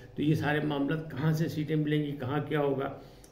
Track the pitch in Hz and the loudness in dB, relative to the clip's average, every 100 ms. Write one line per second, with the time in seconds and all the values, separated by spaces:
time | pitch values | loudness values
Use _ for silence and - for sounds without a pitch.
0 | - - 147 156 147 151 151 143 139 160 | -10 -2 2 2 2 0 0 0 0 -2
1 | - 127 160 156 160 151 151 156 151 151 | -4 -2 2 2 2 -2 0 0 2 2
2 | 147 135 127 147 - 151 143 131 139 - | 0 -2 -2 -2 0 2 2 0 -2 -6
3 | - - - | -14 -20 -12